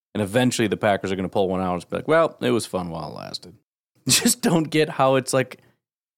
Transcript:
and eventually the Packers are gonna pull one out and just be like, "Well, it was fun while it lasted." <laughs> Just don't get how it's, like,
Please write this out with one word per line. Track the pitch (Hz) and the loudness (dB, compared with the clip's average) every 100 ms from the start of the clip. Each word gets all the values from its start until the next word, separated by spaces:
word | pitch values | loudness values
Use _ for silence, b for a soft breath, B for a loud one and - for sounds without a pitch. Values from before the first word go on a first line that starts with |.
| _ | _
and | 104 | -6
eventually | 98 120 127 - 107 | 0 2 2 2 0
the | - | 2
Packers | 107 95 95 | 2 0 0
are | 95 | -4
gonna | 90 | -2
pull | 104 92 | 0 0
one | 92 | 0
out | 92 | -2
and | 90 | -4
just | - | -6
be | 95 | -6
like, | - | 0
"Well, | 160 156 - | 2 2 0
it | 120 | -2
was | 117 - | 0 -2
fun | 92 87 | -6 -6
while | 82 78 | -8 -10
it | |
lasted." | 50 50 - 90 - _ _ | -12 -14 -14 -16 -20 _ _
<laughs> | _ _ - | _ _ -2
Just | - 233 - | 0 2 0
don't | 220 165 156 | 2 2 2
get | 156 151 | 0 0
how | - 135 135 | 2 2 2
it's, | 131 | 2
like, | 131 131 - b b _ _ _ | 0 -2 -6 b b _ _ _